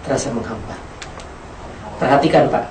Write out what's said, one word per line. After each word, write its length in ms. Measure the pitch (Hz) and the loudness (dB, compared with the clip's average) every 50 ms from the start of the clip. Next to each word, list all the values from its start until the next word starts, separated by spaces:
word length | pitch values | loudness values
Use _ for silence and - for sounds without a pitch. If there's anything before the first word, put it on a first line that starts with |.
| - | -2
terasa 240 | - - - - 135 | 0 0 0 0 -2
menghampar? 440 | 120 113 110 113 113 101 - - 95 - - - - - - - - - - - - - - - - - - - - - - - - - | -4 -4 -4 -4 -6 -8 -8 -10 -10 -12 -12 -14 -14 -14 -14 -12 -12 -14 -14 -14 -16 -16 -16 -16 -16 -14 -14 -14 -12 -12 -12 -12 -4 -2
Perhatikan, 480 | 135 - 139 139 - 151 - 147 139 - | 2 4 6 6 6 8 8 8 6 6
Pak. 160 | - - - - | 4 0 0 -2